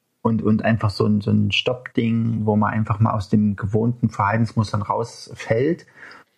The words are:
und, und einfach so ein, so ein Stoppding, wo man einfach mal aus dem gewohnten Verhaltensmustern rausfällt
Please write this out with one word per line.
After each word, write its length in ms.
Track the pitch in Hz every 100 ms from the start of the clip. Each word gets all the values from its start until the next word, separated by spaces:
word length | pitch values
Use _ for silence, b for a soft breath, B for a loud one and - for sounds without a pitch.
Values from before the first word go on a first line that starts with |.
| _ _
und, 200 | 113 113
und 220 | 107 107
einfach 260 | 107 113 110
so 160 | - 107
ein, 140 | 104
so 100 | 107
ein 200 | 104 104
Stoppding, 920 | - - - - - 117 113 113 110 107
wo 100 | 104
man 160 | 104
einfach 280 | 107 110 104
mal 120 | 110
aus 160 | 107 -
dem 280 | 107 107 98
gewohnten 540 | 101 110 117 123 117
Verhaltensmustern 680 | - 101 113 117 117 107 104
rausfällt 1040 | 101 107 117 - - - - 113 147 175 - B B B B